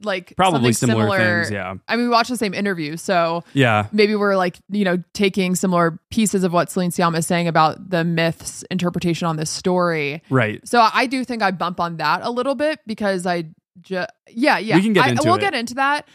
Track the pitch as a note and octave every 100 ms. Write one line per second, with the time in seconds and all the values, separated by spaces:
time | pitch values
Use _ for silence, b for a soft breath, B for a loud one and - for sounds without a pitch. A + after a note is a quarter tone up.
0 | G#3 F#3+ F3 - F#3 D3+ A#2+ A2 B2+ A2+
1 | G#2+ G2 F#2 - - G2+ F#2 F#2+ - A3+
2 | A#3+ A#3 A#3+ B3 G#3+ F3+ G3+ F3 D3 E3
3 | - F3+ E3 E3+ - C#3+ B2 G#2+ G#2 G#3+
4 | G#3 G#3+ G3+ G3 F3+ - - G3+ F#3 F3+
5 | - - G3+ G3+ F3+ F3+ G3 F3 E3+ D#3+
6 | _ - G#3+ G3+ F3+ E3+ D3+ - F3 -
7 | E3+ E3 D#3+ F3 E3+ E3 D#3 - - F3
8 | E3 E3 E3 E3 - - - F3+ F3 E3+
9 | E3+ E3 E3+ D#3 D#3 - F#3 F3+ F3 D#3+
10 | C#3+ D#3 - C3 A2 G#2 - A#3+ A3 G3+
11 | C4 C4 B3 A#3 G3 F3+ E3+ F3+ E3+ E3
12 | D3+ F3 - A#3+ B3+ C4 D4+ D4+ - G#3+
13 | G#3 F#3+ F3+ F3 D#3+ - _ _ - F#3
14 | F3 _ _ A3+ C#4+ F#3+ G#3+ F#3+ G#3+ F#3+
15 | - B2 D#4 F#4+ G4+ C#4+ A#3+ A#3+ C#4 D4
16 | -